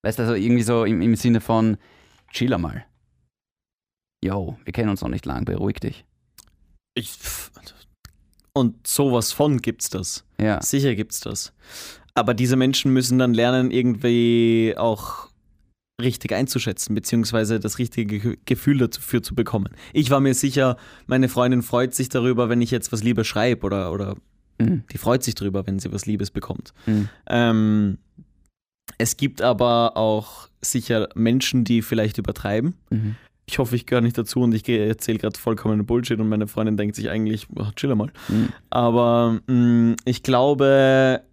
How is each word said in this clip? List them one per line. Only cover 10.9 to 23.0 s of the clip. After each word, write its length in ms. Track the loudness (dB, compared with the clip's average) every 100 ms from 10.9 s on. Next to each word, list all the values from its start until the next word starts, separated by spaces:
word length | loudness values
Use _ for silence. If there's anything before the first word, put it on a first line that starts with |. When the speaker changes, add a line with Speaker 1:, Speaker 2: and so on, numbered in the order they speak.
Speaker 2:
gibt's 260 | -2 -6 -8
das. 320 | -8 -10 -10 _ -20 -18 -18 -20 _
Aber 200 | 0 0
diese 220 | 0 2 4
Menschen 360 | 2 2 2
müssen 260 | 2 2 2
dann 140 | 4
lernen, 380 | 4 4 2 2
irgendwie 1040 | 2 0 0 2 4 4 4 4 4 2 0
auch 520 | -2 -2 -6 -14 -16 _ _ _ _ _ _ -4
richtig 300 | -4 -4 -4
einzuschätzen, 640 | -2 0 -2 -4 -6 -4
beziehungsweise 680 | -4 0 -2 0 0 0 -2
das 180 | -2 -4
richtige 400 | -4 -4 -4 -4
Ge-, 200 | -4 -6 -4
Gefühl 320 | 0 2 2 0
dafür 340 | -2 -4 -4
zu 120 | -2
bekommen. 340 | -4 -2 -2 -4 -10 -4
Ich 180 | -2 2
war 80 | 2
mir 140 | 2
sicher, 420 | 2 0 2 0 0 -10 -20 -2
meine 220 | 0 2
Freundin 340 | 2 2 2
freut 320 | 0 0 0
sich 140 | -2 -4
darüber, 400 | 0 0 2 2
wenn 120 | 0
ich 80 | 0
jetzt 200 | -2 -4
was 120 | -2